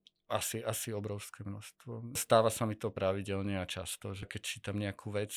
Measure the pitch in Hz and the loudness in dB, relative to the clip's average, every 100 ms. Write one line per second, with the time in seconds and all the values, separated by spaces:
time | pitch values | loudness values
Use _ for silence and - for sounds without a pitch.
0 | - _ _ 110 - 113 117 107 - 107 | -20 _ _ 0 0 0 0 -2 -2 -2
1 | 104 104 - - 104 101 - - - 113 | -2 -4 -8 -8 -8 -8 -10 -16 -10 -8
2 | 117 - - 113 110 - 113 104 110 - | -6 -6 8 8 8 4 0 0 -2 2
3 | 95 98 98 98 98 98 90 92 87 - | 2 2 0 0 0 0 -2 -4 -6 -6
4 | 104 98 107 - - - - 101 104 - | -6 -8 -8 -6 -6 -6 -4 -2 -2 -4
5 | 110 101 107 | -2 -2 -2